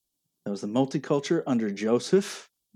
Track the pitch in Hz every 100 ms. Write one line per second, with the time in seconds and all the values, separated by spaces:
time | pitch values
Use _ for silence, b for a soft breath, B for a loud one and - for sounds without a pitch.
0 | _ _ _ _ 107 101 101 117 135 156
1 | - 143 - 170 - 120 110 98 110 120
2 | - 190 196 - - _ _